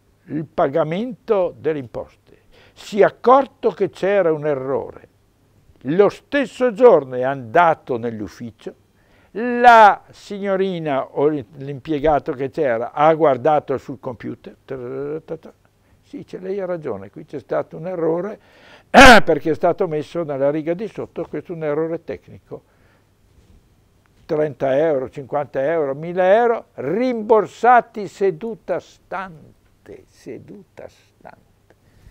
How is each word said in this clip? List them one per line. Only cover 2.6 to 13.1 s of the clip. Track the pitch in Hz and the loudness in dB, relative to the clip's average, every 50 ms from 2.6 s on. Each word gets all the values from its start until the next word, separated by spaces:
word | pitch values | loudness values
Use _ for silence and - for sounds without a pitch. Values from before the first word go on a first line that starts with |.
| _ _ _ | _ _ _
si | - - - 196 208 | -20 -16 -4 0 2
è | 185 | 2
accorto | 160 - - - 226 254 277 269 - _ _ - 233 | 2 2 0 2 4 4 4 4 2 _ _ -4 -4
che | 180 - 196 175 | -2 -2 -4 -4
c'era | - - - 185 202 202 185 165 160 | -4 -2 -2 0 2 2 2 2 0
un | 151 143 | 0 -2
errore. | 151 147 131 131 135 135 110 95 - - - - - _ _ _ _ _ _ _ _ _ _ _ _ _ _ - 127 | -2 -4 -4 -4 -4 -4 -4 -6 -8 -12 -18 -20 -20 _ _ _ _ _ _ _ _ _ _ _ _ _ _ -6 0
Lo | 156 185 202 180 | 2 4 4 4
stesso | - - - _ - 285 269 202 - - 254 254 208 | 2 -2 -8 _ -4 -2 -2 -4 -4 -2 -2 -2 2
giorno | 185 254 240 196 156 143 127 127 | 4 6 6 6 6 4 0 -4
è | 123 127 | -4 -2
andato | 131 139 139 123 113 113 165 175 165 151 - _ - 131 113 | -2 -4 -4 -6 -2 2 4 4 4 2 0 _ -6 -6 -4
nell'ufficio, | 113 120 113 107 104 92 - - 123 117 - _ - 190 - _ _ _ _ _ _ _ _ _ _ _ - | -4 -6 -8 -8 -10 -12 -12 -14 -16 -16 -16 _ -18 -18 -18 _ _ _ _ _ _ _ _ _ _ _ -8
la | 190 233 247 240 240 240 247 233 226 220 202 175 - - - | -6 -4 -4 0 4 6 8 10 10 10 8 6 4 -2 -14
signorina | - - - - 208 196 196 202 190 185 190 196 185 170 160 151 139 131 120 | -20 -20 -16 -14 -10 -8 -4 -2 0 0 0 -2 -4 -4 -4 -4 -2 -4 -4
o | - - 165 139 151 | -4 -2 0 0 2
l'impiegato | 156 147 117 - 156 143 135 143 143 131 - 160 156 143 131 160 151 139 - - 147 | 0 0 -4 -10 -14 -14 -12 -12 -12 -10 -8 -6 -4 0 2 2 2 2 0 -2 -6
che | 123 135 135 | -6 -6 -6
c'era | - 165 156 131 117 113 120 110 - | -4 -2 -2 0 0 -2 -4 -6 -2
ha | 147 147 156 | 2 4 4